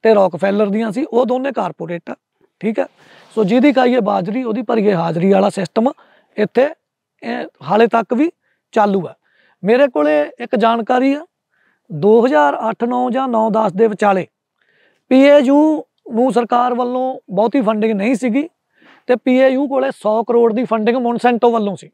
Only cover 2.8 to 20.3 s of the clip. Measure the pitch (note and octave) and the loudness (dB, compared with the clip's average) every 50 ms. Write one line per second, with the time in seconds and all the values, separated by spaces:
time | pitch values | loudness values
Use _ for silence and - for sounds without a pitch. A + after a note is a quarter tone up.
2.8 | F3+ - _ _ _ _ - - - _ - A3+ G#3+ F3 A3 B3+ A#3+ D4 A#3+ C4 | -6 -6 _ _ _ _ -20 -20 -20 _ -4 -2 0 2 2 4 4 4 4 4
3.8 | B3+ B3 B3 B3+ G3+ G3+ G3+ G3 F3+ G3 G#3 B3+ C4 A#3 G#3 A#3 A#3 - A#3+ A3+ | 2 2 2 0 0 0 -2 -2 -4 -4 -6 -6 -4 -4 -6 -6 -4 -2 -2 0
4.8 | G3 G#3 G3 E3+ E3 E3+ E3 E3+ E3+ G3 G3 F#3+ G3 G3+ - - F#3+ - _ A3+ | 0 0 0 0 -2 -4 -2 0 2 2 2 2 2 0 -2 -4 -8 -4 _ -2
5.8 | A3+ C4+ - _ _ _ _ _ _ _ _ - G#3+ F#3 _ A#3 C4 D4+ D#4+ _ | -2 -2 -4 _ _ _ _ _ _ _ _ -4 -4 -2 _ 0 0 0 -2 _
6.8 | _ _ _ _ _ _ _ _ - A#3 A#3+ B3 A#3 E4+ _ _ C#3+ C3+ F#3 D#4 | _ _ _ _ _ _ _ _ -12 -10 -8 -8 -10 -12 _ _ -6 -2 2 2
7.8 | A#3+ G#3+ - A#3 G#3+ _ B3 A#3 D4+ E4+ _ _ _ _ _ _ _ _ - A3+ | 2 2 2 -2 -2 _ -2 -2 -2 -2 _ _ _ _ _ _ _ _ 0 0
8.8 | G#3 G#3 F#3+ G3 D#3+ B2+ - _ _ _ _ _ _ _ _ _ - F#3 A#3 B3 | 0 2 0 -2 -4 -6 -14 _ _ _ _ _ _ _ _ _ -2 0 2 2
9.8 | C#4+ C4 _ D4+ D4 D4+ D4+ D4 D4 D#4+ - _ A#3+ - - A3 A3 A3+ A#3 A#3 | 2 0 _ 0 0 0 0 0 -2 -4 -6 _ -8 -6 -2 0 0 0 0 -2
10.8 | A3 - B3+ B3+ C4 C4+ C#4 D4 E4 _ _ _ _ _ _ _ _ _ _ _ | -2 -2 -2 0 0 0 -2 -2 -8 _ _ _ _ _ _ _ _ _ _ _
11.8 | _ _ F#3 D3 D3+ G3+ A3 A#3 G#3+ C4 D4 D4+ D4 C#4+ C#4+ C4+ B3 A3 A3+ _ | _ _ -8 0 2 4 4 4 4 2 2 2 2 2 0 -2 -4 -6 -4 _
12.8 | A#3 A#3+ B3 B3 B3 B3+ A3 C4 C4+ C4 A#3 A3 A3 A3+ F#3+ A3 A3 G3+ E3 F#3 | -4 -4 -2 -2 -2 -2 -2 -4 -4 -2 -2 -2 0 0 0 0 -2 -2 0 0
13.8 | A3+ A3 G#3+ - G#3+ G3+ G3 F#3 D#3 _ _ _ _ _ _ _ _ _ _ _ | 0 0 0 0 0 0 2 0 -2 _ _ _ _ _ _ _ _ _ _ _
14.8 | _ _ _ _ _ _ B3+ C4 C4+ C#4+ C#4+ D4 C4 B3+ C#4 C#4+ D4+ D#4 D#4 C#4+ | _ _ _ _ _ _ 4 6 6 8 6 6 6 4 4 4 4 2 0 -2
15.8 | - _ _ _ _ - B3 G#3+ B3 C4+ G3+ A#3+ A#3+ G#3 A#3+ A#3+ B3 B3 A#3+ A#3+ | -6 _ _ _ _ -6 -2 -2 0 0 0 -2 -2 0 0 0 0 0 -2 -2
16.8 | B3 B3 B3+ B3+ B3+ C4 C4 - _ - G3+ F#3 A3 A#3 - C#4+ A3+ G3+ A3 G#3+ | -4 -4 -4 -4 -4 -6 -8 -10 _ -8 -2 -2 -2 0 0 0 0 0 -2 0
17.8 | G#3+ A3 A3 G3 G3 A#3 C4+ G#3 B3+ B3 G#3 C#4 D4+ E4+ _ _ _ _ _ _ | -2 -2 -2 -2 -2 -2 -2 -2 -2 -2 -2 -2 -4 -4 _ _ _ _ _ _
18.8 | _ _ _ _ _ - B3 A#3 _ B3+ B3+ B3+ C4 C4+ C4 C4 C#4+ B3+ C4+ C4 | _ _ _ _ _ -4 -4 -2 _ 0 2 4 4 2 2 0 -2 -2 -2 -2
19.8 | B3+ C#4 B3+ - - G#3+ G#3+ A3+ A#3 - | -2 -2 -6 -4 -4 -2 -2 -2 -2 0